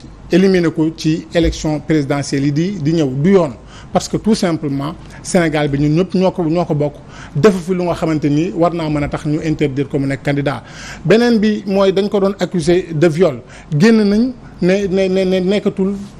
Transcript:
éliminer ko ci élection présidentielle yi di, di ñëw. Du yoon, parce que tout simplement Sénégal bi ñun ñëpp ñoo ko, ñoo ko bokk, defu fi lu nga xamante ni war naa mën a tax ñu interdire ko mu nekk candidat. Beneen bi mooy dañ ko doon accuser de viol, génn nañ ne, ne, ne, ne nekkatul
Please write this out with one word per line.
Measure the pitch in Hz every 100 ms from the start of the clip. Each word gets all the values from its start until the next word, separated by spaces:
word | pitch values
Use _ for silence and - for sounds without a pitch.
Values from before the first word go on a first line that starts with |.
| - - -
éliminer | 175 190 180 165
ko | 160 156 160
ci | 160 170 -
élection | 170 160 - 160 151
présidentielle | - 156 139 143 - 139 143
yi |
di, | 143 185 196
di | 143
ñëw. | 165 135 135
Du | 175
yoon, | 196 151 107 - - -
parce | 185 -
que | 156
tout | 214
simplement | 220 180 156 147 139 147 - - -
Sénégal | - 185 165 151 151
bi | 143
ñun | 147 156
ñëpp | 185
ñoo | 180 185
ko, | 180
ñoo | 156 175
ko | 170
bokk, | 147 147 - - - - 147
defu | 214 185
fi | 165
lu | 180
nga | 175
xamante | 170 160 151 143
ni | 147 185
war | 196 170
naa | 170 156
mën | 147
a | 143
tax | 143 151
ñu | 151
interdire | 160 151 143 131 131
ko | 143
mu | 139
nekk | 135
candidat. | 147 139 139 123 - - - -
Beneen | 151 220 240 220
bi | 214 214 196
mooy | 196 196
dañ | 190 202
ko | 208
doon | 196 196
accuser | 175 180 156 175 170
de | 151 175
viol, | 151 170 117 - - - 147
génn | 226 220 202
nañ | 208 254 - - -
ne, | 175 196 202
ne, | 190 190
ne, | 190
ne | 185 185
nekkatul | 180 202 202 202 190 202 202